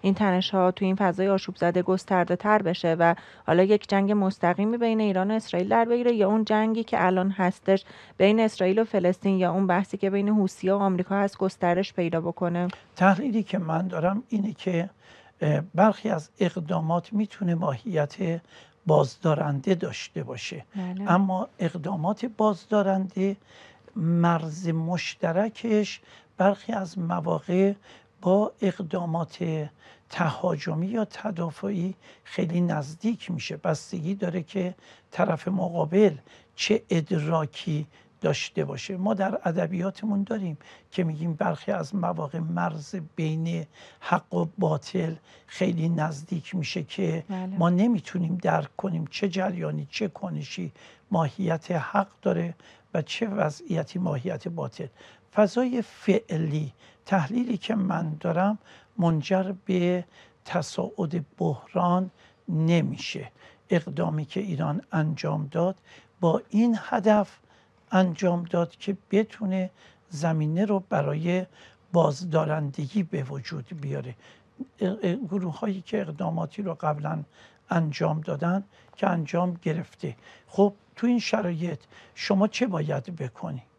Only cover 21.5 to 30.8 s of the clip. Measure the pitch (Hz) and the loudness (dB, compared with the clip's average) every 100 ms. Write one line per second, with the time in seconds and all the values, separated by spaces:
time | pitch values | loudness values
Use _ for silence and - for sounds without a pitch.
21.5 | - 165 175 151 165 165 214 247 220 214 | -4 -4 -4 -6 -4 -2 -4 -8 0 0
22.5 | 185 - 214 196 190 190 - 190 196 _ | 0 0 2 2 0 -2 -2 -2 -2 _
23.5 | - - - - - 165 170 170 165 160 | -20 -20 -20 -12 -4 0 4 4 2 -2
24.5 | 156 175 160 165 175 - - 165 165 220 | -6 -2 -2 -2 -4 -6 -4 -2 0 -2
25.5 | - 233 214 202 - - - _ - 190 | -2 0 2 0 -6 -18 -20 _ 2 4
26.5 | 202 - 220 185 185 170 175 165 165 - | 4 -4 -6 -4 -4 -2 -2 0 -2 0
27.5 | 180 196 196 - - _ _ 180 196 214 | 4 4 2 -12 -20 _ _ 2 4 2
28.5 | - 196 - 170 185 170 165 160 - 170 | 0 -2 -2 -6 -4 -2 -4 -4 -4 -4
29.5 | 156 147 _ - - _ - 165 - 185 | -2 -6 _ -20 -20 _ -2 -2 0 -2
30.5 | 160 170 156 | -2 -2 -2